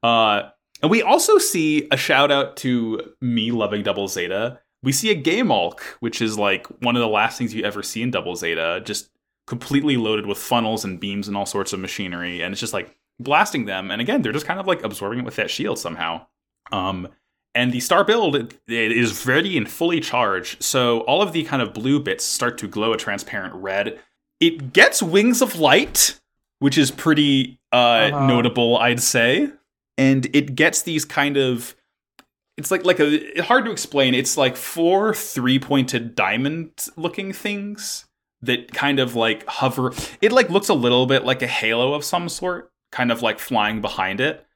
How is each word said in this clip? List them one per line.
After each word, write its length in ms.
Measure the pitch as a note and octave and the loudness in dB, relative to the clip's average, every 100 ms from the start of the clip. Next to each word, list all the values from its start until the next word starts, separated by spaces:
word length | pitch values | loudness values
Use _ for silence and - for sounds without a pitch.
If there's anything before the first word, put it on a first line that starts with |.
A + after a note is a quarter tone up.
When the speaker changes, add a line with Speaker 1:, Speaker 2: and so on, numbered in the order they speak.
Speaker 1:
Uh, 460 | A#2+ A#2 A2 G#2 - _ _ - | 4 4 4 2 -2 _ _ -2
and 80 | D#3 | 2
we 100 | A3 | 2
also 380 | F#3+ C4 E4 G#4+ | 4 4 6 4
see 480 | - F#3 D#3 D3+ D3 | 4 0 2 2 0
a 60 | C3+ | -2
shout 340 | - C3+ C#3+ | 2 4 4
out 260 | C#3 C3 - | 2 0 -4
to 560 | C3+ B2 A2+ A2 - _ | -2 0 0 -4 -8 _
me 320 | B2 A#2 A2 | -2 0 0
loving 300 | A#2+ G#2 G#2 | 0 0 -2
Double 260 | G2+ G2 G2 | -2 -2 -4
Zeta. 520 | F#2 F2 F#2+ A2+ C3 _ _ | -4 -4 -4 -4 -8 _ _
We 80 | C3 | -2
see 180 | C3+ A3 | -2 0
a 60 | F#3+ | 0
Gay 260 | C#3 F#3 | 0 0
Mulk, 400 | A#3+ A2+ E2+ - - - | 2 2 0 -4 -16 -8
which 220 | A#2 - | -6 -2
is, 160 | A2+ G#2+ | -4 0
like, 300 | G2+ G2 - - | 0 0 -4 -6
one 120 | A#2+ A#2+ | -2 0
of 40 | |
the 80 | A#2 | 2
last 320 | G#2+ A2+ - | 2 0 0
things 160 | A#2+ G#2 | -6 -4
you 80 | |
ever 180 | G2+ G#2 | -6 -6
see 220 | G2+ - | -8 -6
in 80 | A#2+ | -4
Double 240 | G#2 F2 F2 | -4 -4 -6
Zeta, 460 | E2+ E2 E2 F2+ - | -4 -2 -2 -4 -6
just 240 | G#2 - _ _ _ - | -8 -10 _ _ _ -12
completely 500 | A#2+ - C#3 D3+ C3 | -10 -2 0 2 0
loaded 300 | A2 G#2+ G2+ | 2 0 -2
with 100 | G2 | -6
funnels 480 | - A#2+ A2+ A2 G2+ | 0 0 0 -2 -4
and 140 | F2+ | -8
beams 280 | G2+ G2+ G2+ | -6 -6 -4
and 80 | G2+ | -6
all 120 | G2+ | -4
sorts 260 | G2+ F#2+ | -4 -4
of 60 | G2 | -6
machinery, 640 | F#2 - F#2+ F2 F2 F2 | -8 -8 -8 -8 -8 -6
and 100 | F2 | -8
it's 100 | G2 | -6
just, 120 | A#2 | -6
like, 220 | G#2 F2+ _ _ _ | -8 -10 _ _ _
blasting 460 | B2 D3+ G#3 D#3 G#2 | 0 2 2 -2 -4
them. 240 | F#2+ G2 | -6 -6
And 100 | F#2+ | -6
again, 220 | B2 C4 | -2 0
they're 100 | A3+ | 0
just 140 | D3+ - | -4 -4
kind 140 | F3+ | -6
of, 80 | F#3+ | -2
like, 160 | F3+ | -2
absorbing 360 | A2 G#2 G2+ A#2+ | -2 -6 -6 -6
it 60 | B2 | -8
with 120 | - | -6
that 120 | G2 | -6
shield 300 | - C3 - | -4 -4 -4
somehow. 480 | - E2 E2+ E2 - _ _ _ - | -6 -6 -6 -6 -12 _ _ _ -8
Um, 360 | G#2 F#2 F#2+ F2+ _ _ _ _ - | -4 -4 -4 -8 _ _ _ _ -2
and 160 | B2 | 0
the 60 | B2 | 0
Star 240 | - F3 | 0 0
Build, 320 | G3 A3+ G3 C#3 | 2 2 2 -2
it, 180 | A#2 - - | -4 -14 -8
it 240 | A#2 A2 | -2 0
is 340 | A2+ A#2+ G2+ B2 | 2 0 -2 0
ready 320 | C3+ F#3+ F3 | 0 0 -2
and 100 | G#2 | -4
fully 320 | - E3+ E3+ | -2 -2 -2
charged, 640 | - A#2+ A2+ F#2+ F2+ - | -2 0 0 -2 -6 -8
so 380 | - C3+ B2 A#2 | -2 0 2 2
all 220 | A2+ D3 | 2 0
of 100 | G3+ | 2
the 100 | E3 | -2
kind 180 | D3 C#3 | -2 -2
of 120 | A2+ | -2
blue 260 | - B2 D3 | -4 0 0
bits 240 | C#3+ - | 0 -4
start 360 | - - A#2+ A#2+ | -4 -2 -4 -4
to 80 | G#2 | -10
glow 260 | G2 A2+ | -4 -2
a 40 | G#2+ | -2
transparent 580 | - G2+ - G#2+ F#2 F2+ | -4 -8 -8 -10 -10 -10
red. 440 | G2 F#2+ G#2 - _ _ _ _ | -6 -2 -4 -6 _ _ _ _
It 340 | E3 E3 C3+ | 0 0 -2
gets 280 | F3+ A#3+ - | 4 4 4
Wings 400 | F3 F3+ A3 A#3+ | 2 4 4 4
of 160 | B3 E3+ | 0 2
Light, 640 | D3+ D3+ C#4+ - - - _ _ _ _ | 4 6 4 2 0 0 _ _ _ _
which 180 | C#3 C3+ | 2 4
is 140 | C3 | 2
pretty, 680 | C3+ - D3+ D3 C#3 B2+ - _ | 2 2 4 4 2 0 -6 _
uh, 380 | B2 A#2+ A#2 A2 | 4 6 6 4
Speaker 2:
Uh-huh. 140 | C#3+ C3+ | 4 4
Speaker 1:
notable, 500 | B2 A#2+ A#2 A#2 A#2+ | 4 4 2 4 4
I'd 240 | A#2+ A#2+ | 4 2
say. 480 | B2+ B2+ A#2 D3+ C#4+ - _ _ _ - | 0 2 4 2 0 -4 _ _ _ 0
And 280 | C3+ C3+ B2+ D3 | 4 4 2 0
it 180 | D3 | 0
gets 300 | B2+ D#3 E3 | 2 2 2
these 200 | - D#3 - | -2 -4 -4
kind 320 | - C#3+ C#3 | -2 0 0
of, 380 | C3 B2 - - _ _ _ _ - _ _ - | 0 -2 -8 -18 _ _ _ _ -20 _ _ -14
it's 140 | D3 | -4
like, 160 | F#3+ F3+ | -2 2
like 140 | F3+ | 4
a, 420 | D3 D3+ - - | 4 2 -2 -6
hard 240 | E3+ B3+ A#3 | 2 2 2
to 60 | |
explain. 420 | G#3 - C#3+ C3 | -6 -4 2 2
It's 240 | B2+ B2+ - | 2 0 2
like 180 | C3+ B2+ | 0 0
four 560 | - E3+ E3+ F#3+ G#3+ G#3+ | -10 0 2 4 2 -2
three-pointed 1000 | - - B2+ C3 - C#3 C3 B2+ A#2 | -4 -4 0 0 2 0 2 -2 -4
diamond-looking 1200 | A2 F#2+ G#2+ C#3 D#3+ D#3+ - - - E3 E3+ G3 | -2 0 0 -2 -4 -10 -12 -14 -6 -6 -6 -10
things 720 | F#3+ G#3 G3+ G3+ G#3 - - - _ _ _ | -8 -8 -6 -8 -12 -12 -12 -14 _ _ _
that 280 | A#2+ B2+ - | -4 -4 -4
kind 260 | - C#3+ C#3 | -4 0 2
of, 160 | B2+ A#2+ | 0 2
like, 320 | A2+ A2 - | 0 0 -6
hover. 460 | - C3 B2 B2+ - - - | -2 -2 0 -2 -2 -12 0
It, 100 | G#3+ | 4
like, 200 | B3 G3+ | 4 4
looks 180 | F#3 G3 | 2 2
a 60 | F3 | 2
little 320 | A#2+ B2 B2+ | 4 4 4
bit 180 | C3+ A#2+ | 2 2
like 160 | B2+ | 0
a 60 | A#2+ | 0
halo 480 | - A2 A#2 B2+ D3 | -2 0 2 0 0
of 80 | |
some 260 | D3 F3+ E3+ | -2 -4 -4
sort, 420 | - F3+ F3 - _ _ | -6 -6 -6 -10 _ _
kind 200 | - B2 | -2 0
of, 120 | A#2 | 2
like, 160 | A#2 G#2 | 0 -2
flying 420 | - A#2 G#2 A2 | -2 0 0 -2
behind 400 | G#2 - F#2 G2+ | -6 -2 -2 0
it. 240 | C#3 D#3 _ | -2 -4 _